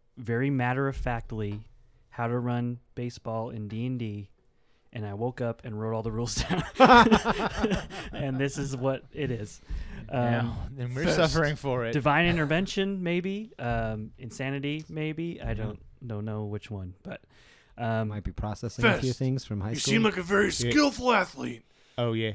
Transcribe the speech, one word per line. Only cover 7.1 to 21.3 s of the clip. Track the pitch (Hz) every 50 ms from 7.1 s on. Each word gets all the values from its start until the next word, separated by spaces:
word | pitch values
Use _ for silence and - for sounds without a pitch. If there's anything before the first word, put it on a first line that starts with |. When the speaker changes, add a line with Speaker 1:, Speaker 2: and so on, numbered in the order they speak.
| 220 214 - 233 - - 220 - - 208 214 214 190 - - - - - - - -
Speaker 1:
And | - 143 135 131 131
this | 139 139 -
is | 147 135 135 135
what | 123 127 135 135 - - -
it | - - 139 127
is. | 120 110 107 - - - - - - - - - - - - -
Um, | - 123 120
Speaker 2:
Now, | 120 117 120 120 117 - - - - 139
then | 135 123 123 123
we're | 135 165
Speaker 3:
Fest. | 175 156
Speaker 2:
suffering | 170 165 151 131 160 151 147 151
for | - - 139 123 127 117
it. | 113
Speaker 1:
divine | 123 147 127 151 143 160 175
intervention, | 175 170 165 151 139 156 175 190 - - 196 196 196 196 190
maybe. | 180 170 175 180 175 190 196 208 220 226 - -
Um, | 127 120 117 113 113 110 110 107 107 110 -
insanity, | - 127 113 - - 131 135 139 143 139 143 151 156 156 -
maybe. | 156 156 156 156 151 160 165 170 170 -
I | - 113
Speaker 4:
Yeah. | 101
Speaker 1:
don't, | 101 110 107 107 - - - - - 123
don't | 117 107 104 107
know | 110 107 107 107
which | 101 104 104 - -
one, | 107 95 92 92 92 -
but, | - 190 - - - - - - - - - - _ _ -
um, | - 117 113 113 110 110 107
Speaker 4:
Might | 107 104 -
be | 98
processing | - - 107 107 101 - - 110 - - 240
a | 220 185 147
few | 135 127
Speaker 3:
Fest. | 120 -
Speaker 4:
things | 135 131 131 127 -
from | - 107 101
high | 98 107
Speaker 3:
You | 120
Speaker 4:
school. | 143 - 190
Speaker 3:
seem | 214 226
like | 226 214 196
a | 185
very | 175 175 202 196 208
Speaker 2:
Yeah. | 185 - - 240 240
Speaker 3:
skillful | 233 302 294 277 220 247 247 254
athlete | 226 202 175 -